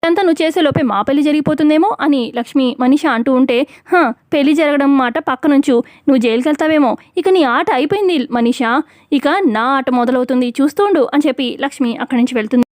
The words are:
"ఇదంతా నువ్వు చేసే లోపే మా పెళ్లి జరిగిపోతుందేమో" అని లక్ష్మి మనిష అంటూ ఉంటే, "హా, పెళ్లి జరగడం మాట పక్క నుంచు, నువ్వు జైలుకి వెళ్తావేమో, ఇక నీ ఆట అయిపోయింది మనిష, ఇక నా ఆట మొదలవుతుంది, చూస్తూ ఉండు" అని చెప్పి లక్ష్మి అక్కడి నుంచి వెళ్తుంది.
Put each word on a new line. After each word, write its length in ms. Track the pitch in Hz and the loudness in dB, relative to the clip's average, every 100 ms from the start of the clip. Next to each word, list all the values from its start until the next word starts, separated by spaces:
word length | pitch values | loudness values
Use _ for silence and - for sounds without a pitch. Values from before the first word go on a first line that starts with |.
"ఇదంతా 180 | 330 339 | -2 0
నువ్వు 180 | 381 330 | 0 0
చేసే 180 | 320 349 | 0 0
లోపే 200 | 302 277 | 0 0
మా 160 | 269 196 | -2 -2
పెళ్లి 200 | 208 285 | -2 0
జరిగిపోతుందేమో" 640 | 302 302 302 302 302 302 392 - | 0 0 -2 0 2 2 0 0
అని 200 | - 285 233 - | -2 0 -2 -6
లక్ష్మి 300 | 240 277 262 247 | -4 -2 -2 0
మనిష 240 | 254 285 311 | 0 2 0
అంటూ 260 | 226 240 | -2 0
ఉంటే, 240 | 254 269 240 285 - _ | 2 2 0 -2 -8 _
"హా, 140 | 359 277 233 _ | 0 2 -2 _
పెళ్లి 200 | 302 285 | 0 2
జరగడం 380 | 302 302 285 277 277 | 2 2 2 2 2
మాట 200 | 247 294 | 2 -2
పక్క 280 | 320 254 311 | -4 -2 2
నుంచు, 280 | 277 285 240 233 - | 2 4 0 0 -6
నువ్వు 180 | - 262 | 0 2
జైలుకి 300 | 233 233 269 | 2 0 0
వెళ్తావేమో, 420 | 294 311 311 269 - _ - | -2 0 2 0 -2 _ -4
ఇక 120 | 359 | 0
నీ 140 | 381 | 2
ఆట 260 | 277 240 370 | 2 0 0
అయిపోయింది 460 | 262 302 403 381 330 - | -2 0 0 0 -2 -2
మనిష, 300 | 240 233 - 233 254 311 _ _ | -2 0 0 0 -2 -4 _ _
ఇక 140 | 285 277 359 381 | -2 0 0 0
నా 160 | 220 | 0
ఆట 260 | 240 269 254 | -2 -2 -2
మొదలవుతుంది, 600 | 247 240 254 247 254 247 | -2 0 -2 -2 -2 -2
చూస్తూ 340 | 240 277 - 403 | 0 -2 0 0
ఉండు" 180 | 370 - | 2 0
అని 140 | 294 294 | 0 0
చెప్పి 200 | 254 254 - | -2 -4 -4
లక్ష్మి 300 | 277 - 240 226 | -8 -4 -4 -4
అక్కడి 220 | - 254 | -4 -2
నుంచి 140 | 247 240 | 0 -2
వెళ్తుంది. 300 | 214 247 240 | -2 -2 -2